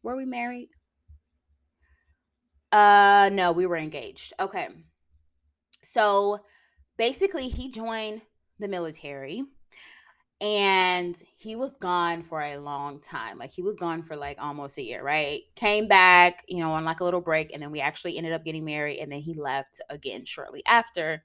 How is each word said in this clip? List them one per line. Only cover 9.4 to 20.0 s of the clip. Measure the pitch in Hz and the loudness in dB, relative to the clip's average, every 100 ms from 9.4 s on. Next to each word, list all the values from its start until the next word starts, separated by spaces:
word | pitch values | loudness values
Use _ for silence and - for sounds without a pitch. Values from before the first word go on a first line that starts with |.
| 277 - - - - - _ _ _ _ | -10 -14 -20 -20 -20 -20 _ _ _ _
and | 208 208 196 190 185 180 175 175 - _ | -2 2 4 4 4 0 -2 -8 -16 _
he | 220 226 | -12 -8
was | 269 269 | -8 -6
gone | 185 180 170 170 | -2 0 0 -2
for | 165 156 | -8 -8
a | 147 143 | -8 -10
long | 143 143 143 139 | -10 -8 -8 -10
time. | - 143 113 101 | -12 -12 -10 -12
Like, | 123 | -14
he | - | -8
was | 185 196 | -6 -6
gone | 170 165 | -6 -6
for, | 160 151 | -8 -12
like, | 143 143 | -10 -10
almost | 147 143 143 - | -10 -8 -10 -10
a | |
year, | 120 120 | -10 -8
right? | 139 151 143 147 - - | -2 0 0 -4 -10 -4
Came | 214 208 214 | 0 0 6
back, | 196 185 180 180 175 - | 8 10 10 8 4 -8
you | 180 | -4
know, | 160 | -2
on, | 160 160 | -2 -2
like, | 160 | -2
a | |
little | 180 175 | -2 -2
break, | 175 160 156 | 0 -2 -2
and | 143 | -10
then | 147 | -10
we | 151 | -6
actually | 139 151 175 160 | -6 -6 -8 -6
ended | 165 | -4
up | 165 160 | -4 -6
getting | 160 156 | -8 -6
married, | 151 147 143 | -6 -6 -6
and | 151 | -10
then | 143 | -10
he | 151 | -10
left | 160 143 135 147 - - | -8 -6 -6 -8 -16 -14
again | 147 | -12